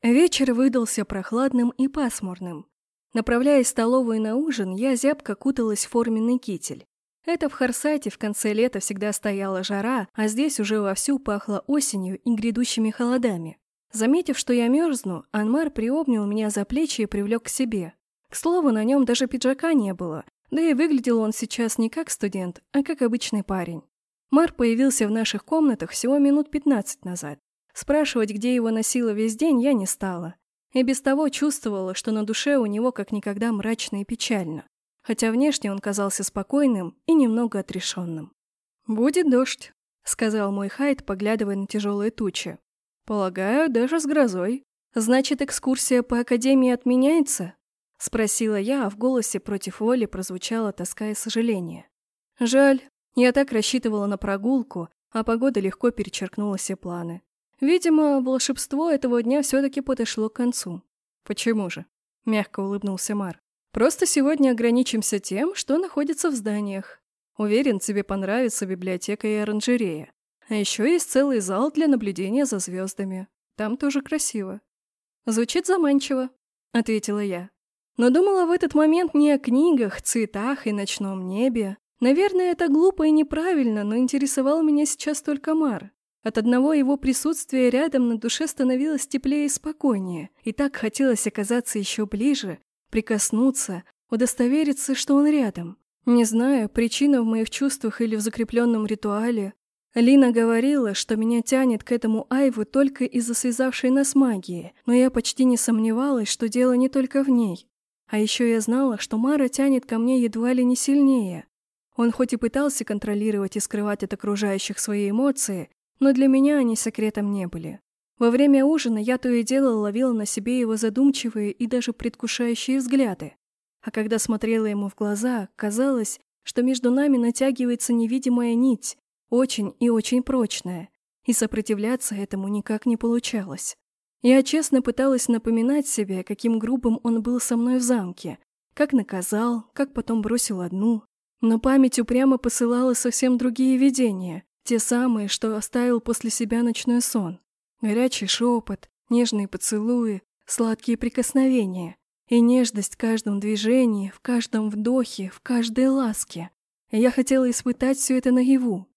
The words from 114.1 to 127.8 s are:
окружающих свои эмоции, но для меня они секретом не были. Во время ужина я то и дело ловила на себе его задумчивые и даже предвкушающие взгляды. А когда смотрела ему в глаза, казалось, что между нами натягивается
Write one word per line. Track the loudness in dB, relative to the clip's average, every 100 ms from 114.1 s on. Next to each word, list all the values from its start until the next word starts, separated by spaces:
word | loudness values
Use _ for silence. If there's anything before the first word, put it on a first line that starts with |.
окружающих | -6 -4 -2 -2 -2 -4 -6
свои | -4 -2 0
эмоции, | 0 0 0 -4 -6 -10 _ _ _
но | 2
для | 6 6
меня | 6 4 4
они | 2 0
секретом | -4 -2 -2 -2 -2
не | -2 -4
были. | -8 -12 -14 _ _ _ _
Во | 2
время | 6 6 6 6
ужина | 2 0 -2
я | 0 -2
то | 0
и | 0
дело | 2 2 2 2
ловила | 0 0 0
на | 0 -2
себе | -4 -2 -2
его | 0 0
задумчивые | -2 2 2 2 -4 -4 -4
и | -4 -2
даже | -2 -2
предвкушающие | -4 -6 -6 -8 -2 -2 -2 -2 -2
взгляды. | 2 2 2 -2 -12 _ _ _ _ _
А | -8
когда | -4 -2 -2
смотрела | 0 -2 0 0 0
ему | -2 -6
в | -4
глаза, | -4 -2 -2 -2 -6 -6
казалось, | -4 0 0 0 -2 -8 _ _
что | -6 -2
между | 0 2 2
нами | 2 4 4
натягивается | 2 0 0 0 -2 -2